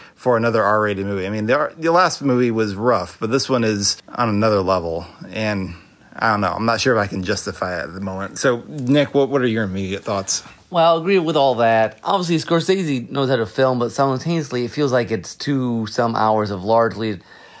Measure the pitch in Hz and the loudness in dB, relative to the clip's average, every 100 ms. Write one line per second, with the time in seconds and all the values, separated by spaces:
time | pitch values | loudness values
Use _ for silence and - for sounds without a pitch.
0 | - - 127 117 117 113 101 107 107 98 | -20 -4 0 2 2 2 4 4 2 0
1 | 98 98 92 107 107 139 151 - 160 170 | -2 -4 -4 -2 0 0 0 -2 2 4
2 | 180 - 139 123 123 113 107 98 117 107 | 4 2 0 2 2 2 -2 0 2 2
3 | 87 - 110 131 - 127 110 104 101 - | 0 -6 -2 0 0 0 2 0 -2 -4
4 | - - 117 101 110 101 92 92 85 82 | -8 -4 0 2 2 2 2 0 0 -6
5 | 85 - 95 104 107 101 92 87 - _ | -8 -16 -12 -4 -2 -2 -6 -10 -20 _
6 | - - 113 104 95 90 117 113 131 113 | -20 -4 0 2 0 0 -2 0 2 2
7 | 101 95 92 98 98 - 92 87 71 92 | 0 -4 -4 -4 -4 -6 -6 -6 -8 -8
8 | 98 95 98 - 135 120 - 151 123 147 | -8 -8 -8 -2 0 0 -4 -6 2 2
9 | 139 143 135 143 123 110 101 95 95 98 | 2 2 2 2 0 0 -2 -4 -6 -6
10 | - 101 95 - - - _ 175 165 165 | -4 -4 -4 -6 -8 -20 _ 2 4 4
11 | 170 196 160 151 139 117 113 113 110 - | 2 2 2 2 2 4 4 4 2 -2
12 | - 196 175 165 - 165 170 190 160 131 | -2 -2 0 -2 0 0 2 0 0 -4
13 | 113 135 135 127 110 - 131 127 120 - | -4 -2 0 0 0 0 0 2 -2 0
14 | 139 131 160 170 139 123 120 147 143 127 | 0 0 -2 -2 -2 -4 -4 -2 0 0
15 | 101 107 - - - 139 127 117 107 - | 0 -4 -6 -8 -4 -2 0 -2 -4 -2
16 | 117 110 110 110 104 98 98 113 113 95 | 0 2 2 2 0 -4 2 2 2 0
17 | 110 92 - - - - | -6 -6 -12 -20 -20 -20